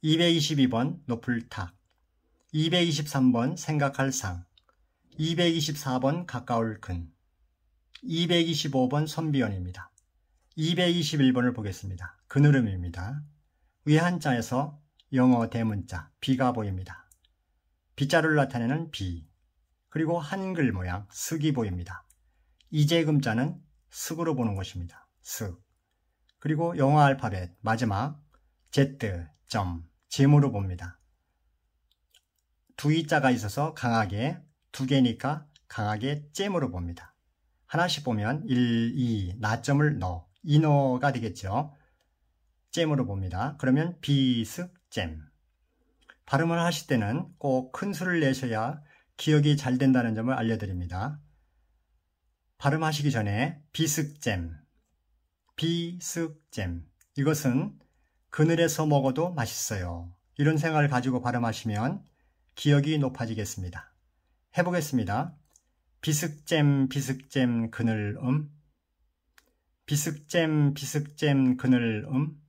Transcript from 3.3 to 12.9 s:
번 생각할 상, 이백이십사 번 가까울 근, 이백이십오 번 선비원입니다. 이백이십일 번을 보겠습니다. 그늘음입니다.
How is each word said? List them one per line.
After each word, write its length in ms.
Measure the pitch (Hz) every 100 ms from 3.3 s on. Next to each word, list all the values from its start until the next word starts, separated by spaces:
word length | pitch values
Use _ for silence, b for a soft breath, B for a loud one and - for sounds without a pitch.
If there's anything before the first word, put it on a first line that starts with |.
번 240 | 120 127 180
생각할 560 | - 151 143 - 135
상, 320 | 127 101 87 - _ _ _ _ _ _ -
이백이십사 800 | 156 170 175 165 156 151 135 127
번 260 | 135 165 175
가까울 540 | 123 - 117 113 107
근, 300 | - 87 82 _ _ _ _ _ _ _ _ -
이백이십오 840 | 254 165 175 175 165 151 151 135 127
번 200 | 143 156
선비원입니다. 800 | 156 160 139 113 95 90 87 - _ _ _ _ _ _
이백이십일 760 | - 156 175 180 175 147 151 131
번을 200 | 123 123
보겠습니다. 640 | 120 107 - 95 92 92 - _
그늘음입니다. 920 | 139 147 139 110 92 87